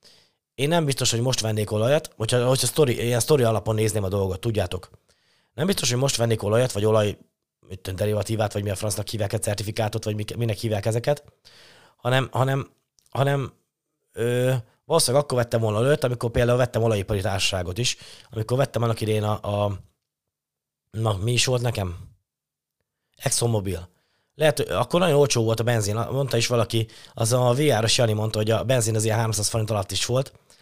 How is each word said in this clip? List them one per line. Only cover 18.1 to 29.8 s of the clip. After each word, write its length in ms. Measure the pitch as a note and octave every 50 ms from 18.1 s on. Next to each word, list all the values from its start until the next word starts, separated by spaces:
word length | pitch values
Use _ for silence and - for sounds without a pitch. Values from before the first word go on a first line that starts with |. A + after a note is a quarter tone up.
| - - - -
amikor 280 | - A2+ A2 - B2 C3
vettem 240 | C3+ - - A#2+
annak 200 | A#2 A#2 A2 -
idején 220 | A2+ G#2 G#2+ G#2+ G#2
a, 400 | G#2+ G#2+ - - G#2 G#2 G2+ G#2
a, 160 | G2+ G2+ G2 - _ _ _ _ _ _ _ _ _ _ _ _ _ _ _ _ _ _ _ _ _
na, 260 | - G#2+ A2+ A2 G2+ F2+
mi 140 | F#2+ A#2
is 140 | B2 A#2 -
volt 160 | - B2+ B2
nekem? 480 | A#2+ B2 A2+ G#2+ G2 F2+ E2+ - - - - _ _ _ _ _ _ _ _ _ _ _ _ _ _ _ _ _ _ _ _ -
ExxonMobil. 720 | - C3 - - A#2+ A#2+ A2+ G#2+ F#2 G2 F2+ E2+ F2 - _ _ _ _ _ _ _ _ _
Lehet, 220 | - D3 D#3 D3 D3
hogy 120 | C3 -
akkor 300 | - - B2 - - F3
nagyon 200 | F3+ F3 C#3+ C#3+
olcsó 240 | C#3+ C3 - A#2+ A2+
volt 160 | A2 A2+ G#2+
a 40 | A#2
benzin, 320 | A2+ A#2+ A2+ G2+ G2 G#2
mondta 420 | A2 A#2 - A#2 C3+ C#3+ C3 - A#2
is 100 | A2+ -
valaki, 400 | B2 A#2 G#2+ - - A2+ A2+ - - - - - -
az 200 | - A2+ G#2+ B2
a 200 | B2+ B2+ B2 A#2+
V 60 | C3+ D#3 D3 B2+ G#2
R-os 180 | A2 A2 - -
Jani 160 | B2 A2 G#2+
mondta, 240 | G#2+ G#2+ A2 A2 G#2+
hogy 140 | G#2+ G#2+
a 120 | A2+ G#2 -
benzin 320 | A2 C3 B2+ A2 A2+ A2
az 80 | A2 G#2+
ilyen 140 | A2 G#2+ A2
háromszáz 300 | A2+ A2 A2 G#2 G2+ -
forint 220 | - A#2 A2 G#2+
alatt 220 | A2+ G#2